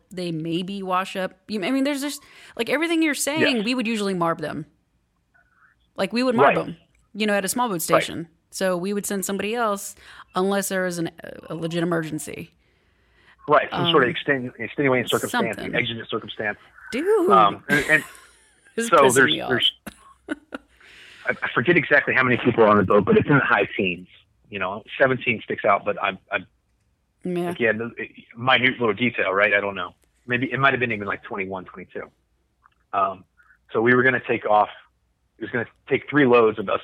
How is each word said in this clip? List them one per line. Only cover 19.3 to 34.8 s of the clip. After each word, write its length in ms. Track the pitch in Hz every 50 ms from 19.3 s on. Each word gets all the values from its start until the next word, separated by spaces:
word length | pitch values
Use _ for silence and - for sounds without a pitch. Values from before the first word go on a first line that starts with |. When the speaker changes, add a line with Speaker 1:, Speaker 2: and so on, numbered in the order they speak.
| -
Speaker 1:
me 80 | -
off. 80 | 123 123
Speaker 2:
there's, 220 | 127 113 - - - _ _ - - _ _ - _ _ _ - 302 - _ _ - - _ _ _ _ - - - - - - - - -
I, 60 | - 104 -
I 80 | - - -
forget 220 | 143 123 170 170
exactly 380 | 156 - - 147 139 - - 110
how 100 | 127 131
many 140 | 127 123
people 260 | 110 - 127 113 - 113
are 40 |
on 100 | 104 104
the 60 | 101 95
boat, 200 | 95 104 104 98
but 120 | 233 214
it's 100 | 214 -
in 80 | 180 147
the 80 | 135 -
high 240 | - 117 107 101 - -
teens. 320 | - 104 92 87 85 90 - - _ _ _ _ _ _ _
You 100 | 104 101
know, 240 | 95 92 98 110 - - -
seventeen 440 | - 143 131 131 123 - 123 113 101 -
sticks 220 | - 110 - -
out, 180 | 110 101 98 -
but 180 | 104 98 -
I'm, 160 | - 98 95 - _ _
I'm 160 | 98 101 92 - _ _ _ _ _ _ _ _ _ _ _ _ _ _ -
Speaker 1:
Yeah. 240 | 180 180 175 180 175
Speaker 2:
again, 260 | 170 - 120 113 107
the, 140 | 107 117 117 107 - 110 - - - - _ -
minute 420 | 117 120 131 127 120 123 131 123 -
little 140 | 120 110 101
detail, 360 | 95 123 117 - - 95 92 95
right? 200 | 98 104 104 101
I 60 | 101
don't 160 | 101 101 98
know. 200 | 92 90 90 - _ _ _ _ _ _
Maybe 240 | 120 123 120 123 120
it 80 | 123 127
might 120 | 139 135
have 80 | 131 123
been 140 | 127 120 113
even, 140 | 101 101
like, 160 | 98 92 - -
twenty-one, 420 | - 117 101 95 95 95 92 90
twenty-two. 440 | - - 95 87 - - - - - _ _ _ _ _ _ _ _ _ _ _ _ _ _ _ _ -
Um, 320 | 101 98 95 92 87 - _ _ _ _ _ _ _ _ _ -
so 80 | 117
we 120 | 110 120 123
were 80 | 123
gonna 200 | 123 131 127 117 -
take 200 | - 120 107 -
off. 240 | 117 104 104 101 - - -